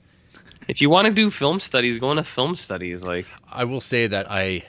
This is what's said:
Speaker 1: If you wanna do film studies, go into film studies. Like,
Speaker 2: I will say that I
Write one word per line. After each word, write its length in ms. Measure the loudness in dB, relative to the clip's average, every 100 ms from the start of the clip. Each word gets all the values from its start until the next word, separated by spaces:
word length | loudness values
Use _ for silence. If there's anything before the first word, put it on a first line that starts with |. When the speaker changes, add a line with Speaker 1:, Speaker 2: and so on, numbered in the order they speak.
| _ _ _ -20 -20 -12 -8
Speaker 1:
If 120 | 2
you 80 | 6
wanna 200 | 6 6
do 180 | 4 2
film 300 | 2 0 0
studies, 380 | 0 0 0 0
go 140 | 0
into 120 | -2
film 320 | -2 -2 -2 -4
studies. 480 | -6 -8 -8 -8
Like, 220 | -6 -6 -6 -14 -12
Speaker 2:
I 140 | -6 -4
will 160 | -4
say 260 | -2 0 0
that 240 | 0 -2
I 320 | -2 -2 -4